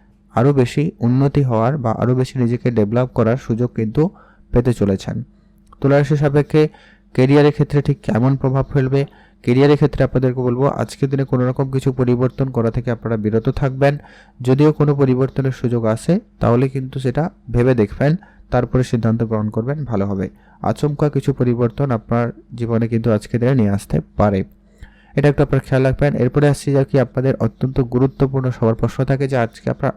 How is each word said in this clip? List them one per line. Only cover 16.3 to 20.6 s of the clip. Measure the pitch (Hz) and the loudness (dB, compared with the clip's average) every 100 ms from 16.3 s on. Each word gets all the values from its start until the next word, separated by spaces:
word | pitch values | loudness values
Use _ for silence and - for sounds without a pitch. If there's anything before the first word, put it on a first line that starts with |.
| _ | _
তাহলে | 110 120 135 | 2 2 2
কিন্তু | 135 131 131 | -2 -8 -6
সেটা | 131 127 165 - - | -4 -2 -4 -8 -4
ভেবে | 120 120 | 0 2
দেখবেন, | 123 104 - 139 175 - - - | 2 0 0 0 0 -4 -20 -4
তারপরে | 127 123 127 | -2 0 0
সিদ্ধান্ত | 123 120 110 113 | 0 0 0 0
গ্রহণ | 113 107 107 | -2 -2 -4
করবেন, | 107 120 147 | -4 -4 -6
ভালো | 127 107 98 | -4 -2 -2
হবে। | 98 92 - _ _ | -2 -6 -10 _ _